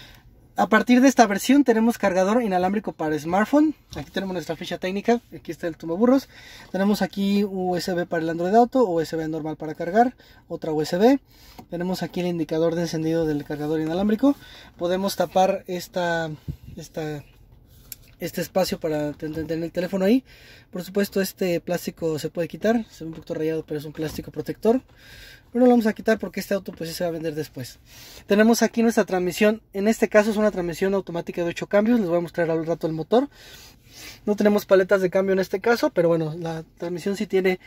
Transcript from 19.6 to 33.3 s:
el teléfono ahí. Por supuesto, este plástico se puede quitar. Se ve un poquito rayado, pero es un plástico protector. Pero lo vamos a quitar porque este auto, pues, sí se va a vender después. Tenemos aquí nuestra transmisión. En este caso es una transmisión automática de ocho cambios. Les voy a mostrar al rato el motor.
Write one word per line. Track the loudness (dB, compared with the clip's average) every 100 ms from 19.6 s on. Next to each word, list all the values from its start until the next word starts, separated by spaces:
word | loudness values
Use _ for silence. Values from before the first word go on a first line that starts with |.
el | -6
teléfono | -6 -4 0
ahí. | 2 2 0 -14 -20 -20 _
Por | -12
supuesto, | -6 -4 -2 -2
este | -4 -2 -2 -2
plástico | -2 -6 -6 -6 -4 -4
se | -6
puede | -6 -6
quitar. | -2 0 0 -2
Se | -12 -14
ve |
un | -12
poquito | -10
rayado, | -4 -4 -4 -6
pero | -8
es | -8
un |
plástico | -8 -8 -8 -12
protector. | -10 -10 -2 0 0 -2 _ -20 -20 -20 -20 _
Pero | 4 6
lo |
vamos | 6 4
a |
quitar | 0 0 -2
porque | -2 -8
este | -4
auto, | -4 -6
pues, | -10 -10
sí | -6
se |
va | -4
a |
vender | -4 -6 -6
después. | -8 -10 -14 -16 _ -20 -20 -10 0
Tenemos | 4 6 4
aquí | 2 2
nuestra | 2 2 0
transmisión. | 0 -2 2 2 2 -4
En | -2 0
este | 2 4
caso | 4 4
es | 2
una | 0
transmisión | 0 -4 -2 -2
automática | -2 -4 -8 -8 -6
de | -6
ocho | -6 0
cambios. | 2 4 2
Les | 2
voy | -2
a |
mostrar | -2 -2 -2
al | -2 -2
rato | -4 -4
el |
motor. | -4 0 0 0